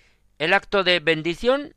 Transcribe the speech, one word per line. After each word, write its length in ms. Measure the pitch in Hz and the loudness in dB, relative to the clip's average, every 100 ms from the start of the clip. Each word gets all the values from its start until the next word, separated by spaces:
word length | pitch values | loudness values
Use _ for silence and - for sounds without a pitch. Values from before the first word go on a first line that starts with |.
| _ _ _ - | _ _ _ -6
El 160 | 156 | 0
acto 280 | 196 - 202 | 0 0 0
de 160 | 180 180 | 2 2
bendición 800 | 151 156 160 165 233 277 - | 2 -2 -2 -2 0 0 -2